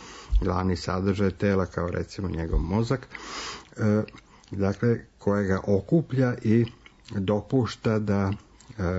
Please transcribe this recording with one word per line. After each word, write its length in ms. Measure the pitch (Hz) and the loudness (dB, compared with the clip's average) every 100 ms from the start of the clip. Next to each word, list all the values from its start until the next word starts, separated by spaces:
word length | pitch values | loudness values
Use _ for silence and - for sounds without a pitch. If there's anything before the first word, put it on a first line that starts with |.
| - - - 98 | -20 -18 -2 0
glavni 360 | 92 90 92 90 | 2 0 0 -2
sadržaj 540 | - 95 95 98 98 | -2 -2 0 0 0
tela, 360 | 95 101 98 90 | 0 2 2 0
kao 240 | - 87 | -2 -4
recimo 380 | 87 92 - 95 | -4 -6 -6 -6
njegov 300 | 82 82 - | -4 0 0
mozak, 500 | 82 101 117 131 - - - - - - - - | 2 0 0 -2 -4 -16 -14 -12 -12 -12 -14 -2
e, 260 | 107 107 107 - - - - | 2 2 0 -8 -20 -20 -12
dakle, 480 | 98 98 101 120 117 - _ | -2 -2 2 2 0 -2 _
koje 260 | - 101 | 0 2
ga 160 | 98 95 - | 2 0 2
okuplja 680 | 98 - 165 - 131 127 123 | 0 2 2 2 0 0 0
i 240 | 110 113 117 - - - - | 2 4 2 -4 -20 -20 -10
dopušta 880 | 104 95 104 98 135 110 - 117 110 | -4 0 0 0 0 0 -2 0 0
da, 340 | 107 101 98 | 2 2 0
e, 0 | 104 - - - - 90 | -2 -8 -20 -18 -4 -2